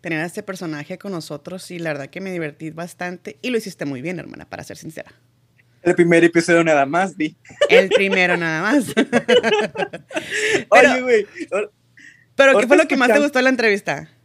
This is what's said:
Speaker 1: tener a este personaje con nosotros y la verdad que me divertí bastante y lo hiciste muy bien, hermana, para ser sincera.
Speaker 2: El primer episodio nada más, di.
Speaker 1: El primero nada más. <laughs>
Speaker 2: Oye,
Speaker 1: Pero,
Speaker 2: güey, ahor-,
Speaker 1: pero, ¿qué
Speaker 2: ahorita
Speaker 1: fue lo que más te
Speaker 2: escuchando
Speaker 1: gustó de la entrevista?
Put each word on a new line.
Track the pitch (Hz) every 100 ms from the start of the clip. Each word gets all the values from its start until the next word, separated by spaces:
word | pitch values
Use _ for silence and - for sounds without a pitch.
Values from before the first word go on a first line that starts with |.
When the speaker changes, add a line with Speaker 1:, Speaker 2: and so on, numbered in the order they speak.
Speaker 1:
tener | 175 160
a | 170
este | 214
personaje | 202 185 175 151 151 180
con | 202
nosotros | 180 - 147 - 185 -
y | 175
la | 165
verdad | 143 135
que | 175
me | 190
divertí | 180 156 143 160
bastante | 156 170 - 180 180 - -
y | 254
lo | 233
hiciste | 220 - 151
muy | 135
bien, | 147 180
hermana, | - - -
para | -
ser | - -
sincera. | 160 156 - _ _ _ _ _ _ _
Speaker 2:
El | 170
primer | 180 170 170
episodio | 170 170 165 170
nada | 165 151 139
más, | 165 190 151
di. | 156 _ - - 587
Speaker 1:
El | - 190
primero | 392 190 190 180 180
nada | 165 160
más. | 196 285 196 -
<laughs> | - 240 - - 226 415 196 - - - - - - - 427 427 233
Speaker 2:
Oye, | 214
Speaker 1:
Pero, | 285 254
Speaker 2:
güey, | 254 226 202 - -
ahor-, | 190 214 _ _ _ - _ _ -
Speaker 1:
pero, | 277
¿qué | 262
Speaker 2:
ahorita | 233
Speaker 1:
fue | 285
lo | 330
que | 269
más | 247
te |
Speaker 2:
escuchando | 233
Speaker 1:
gustó | 294 262
de |
la | 254
entrevista? | 254 233 202 190 147 160 _